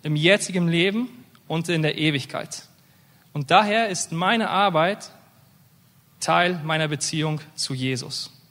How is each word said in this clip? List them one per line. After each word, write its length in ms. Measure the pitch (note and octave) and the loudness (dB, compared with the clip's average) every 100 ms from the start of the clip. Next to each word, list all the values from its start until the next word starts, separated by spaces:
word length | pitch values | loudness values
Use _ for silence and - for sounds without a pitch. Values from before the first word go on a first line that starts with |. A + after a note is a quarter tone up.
im 140 | D#3 D3+ | -2 2
jetzigen 520 | D#3+ G3+ - F#3 E3+ | 4 4 2 0 2
Leben 400 | E3+ F#3 G#3+ B3 - - - _ | 2 2 0 -6 -10 -20 -20 _
und 200 | D#3 E3+ | -6 -2
in 140 | E3+ | 0
der 140 | D#3 - | 0 0
Ewigkeit. 680 | D#3 C#3+ - - - - - _ _ _ _ _ _ | 0 -2 -4 -10 -10 -14 -16 _ _ _ _ _ _
Und 180 | D3+ C#3 | -8 4
daher 380 | G#3+ G#3 G#3+ A3+ | 4 6 2 0
ist 240 | F#3 - | -4 -6
meine 380 | E3 F#3 A3+ G#3+ | -2 0 2 2
Arbeit 600 | F3+ G3+ D#3+ E3+ G#3+ - - _ _ _ _ _ _ _ _ _ _ | 2 2 2 2 -2 -10 -20 _ _ _ _ _ _ _ _ _ _
Teil 400 | - E3+ F3 F3+ | 2 2 2 0
meiner 240 | D3+ D#3 D#3 | -2 -2 -2
Beziehung 540 | D3+ - D#3+ D#3 D3+ - - | -2 -4 -2 -2 -4 -8 -10
zu 180 | - | -8
Jesus. 560 | C3 C3 B2+ - - - - _ | -4 -4 -4 -6 -10 -12 -16 _